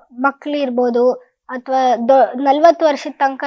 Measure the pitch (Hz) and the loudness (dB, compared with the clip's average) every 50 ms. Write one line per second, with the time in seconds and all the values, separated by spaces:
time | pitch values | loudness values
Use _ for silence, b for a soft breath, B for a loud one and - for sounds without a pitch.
0 | _ _ 254 240 254 277 269 - - 302 294 294 285 254 240 240 247 247 233 240 | _ _ _ -4 -4 -4 -4 -6 -8 -8 -6 -4 -4 -4 -2 -2 -2 0 0 0
1 | 240 254 247 254 b b b b _ - 254 254 254 - 262 262 262 254 240 226 | 0 0 0 -2 b b b b _ -14 -14 -12 -8 -4 -2 0 0 0 0 0
2 | 233 233 269 269 247 202 247 247 277 277 269 294 311 339 320 330 330 311 285 269 | 2 2 4 4 4 2 0 -2 0 0 2 4 4 4 4 4 2 0 0 -2
3 | - 311 269 - 285 269 269 262 - | -6 -10 -6 -2 -2 -2 -2 -4 -6